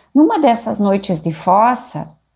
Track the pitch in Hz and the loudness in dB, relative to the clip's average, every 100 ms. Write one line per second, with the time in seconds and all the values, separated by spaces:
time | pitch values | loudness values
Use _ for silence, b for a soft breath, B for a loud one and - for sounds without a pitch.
0 | b 277 330 392 277 226 220 208 202 196 | b 2 2 4 2 2 -2 -2 0 0
1 | 196 165 165 156 - 190 233 240 - 151 | -2 -6 -4 -6 0 2 2 0 -6 -10
2 | 160 _ _ | -12 _ _